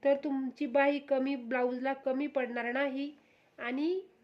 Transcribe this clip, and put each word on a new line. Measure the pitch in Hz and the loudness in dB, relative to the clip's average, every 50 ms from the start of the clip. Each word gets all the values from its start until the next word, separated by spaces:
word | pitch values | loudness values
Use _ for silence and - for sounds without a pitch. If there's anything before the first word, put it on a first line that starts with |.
| - | 4
तर | 277 277 277 277 | 4 2 4 2
तुमची | 302 277 269 269 254 240 - 294 269 | -2 -2 -2 -2 -4 -4 -4 -6 0
बाही | 233 277 277 285 285 285 | 4 4 4 4 4 0
कमी, | 285 - 285 262 262 269 277 262 | 0 0 0 0 2 0 -2 -4
ब्लाऊजला | 240 226 254 254 247 247 254 254 254 269 277 | -4 -2 0 0 2 0 0 0 -2 -2 -4
कमी | 262 - 269 262 262 285 294 | -2 -2 -2 0 0 -2 0
पडणार | - 277 254 233 240 240 233 240 | 0 -2 -2 -2 -4 -4 -4 -2
नाही | 240 269 277 285 262 269 277 285 302 - _ _ _ _ _ _ _ - | 0 0 0 0 -2 -4 -6 -6 -8 -14 _ _ _ _ _ _ _ -8
आणि | 247 240 254 269 294 330 359 381 381 - _ _ | -6 -4 -2 -2 0 0 0 -2 -4 -8 _ _